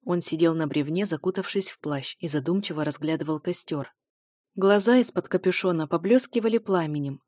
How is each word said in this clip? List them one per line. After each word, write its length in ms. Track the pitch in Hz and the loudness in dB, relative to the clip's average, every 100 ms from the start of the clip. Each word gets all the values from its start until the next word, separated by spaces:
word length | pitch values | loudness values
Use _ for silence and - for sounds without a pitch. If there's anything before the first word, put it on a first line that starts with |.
| - | -2
Он 160 | 175 | -2
сидел 340 | 170 160 165 165 | -2 2 2 2
на 120 | 156 | -2
бревне, 380 | 147 143 170 202 | -2 -2 -2 -2
закутавшись 640 | 156 180 185 180 202 190 | -2 -2 -4 -4 -4 -4
в 100 | - | -8
плащ, 360 | 151 143 135 - | -6 -6 -6 -8
и 100 | 170 | -4
задумчиво 560 | 143 135 185 202 156 151 | -4 0 -2 -2 -4 -4
разглядывал 560 | 147 151 160 151 156 | -2 -2 -4 -2 -4
костер. 520 | 165 175 - 151 139 _ _ _ _ _ _ - | -4 -6 -4 -6 -6 _ _ _ _ _ _ 0
Глаза 420 | 190 208 202 247 | 4 6 6 6
из-под 300 | 233 - - | 4 -2 -2
капюшона 580 | 180 185 180 185 170 156 | 0 0 0 0 0 0
поблескивали 760 | 165 175 247 - 240 226 226 | -2 4 4 4 -2 0 -2
пламенем, 640 | 214 190 156 151 139 139 | 0 0 0 -4 -4 -8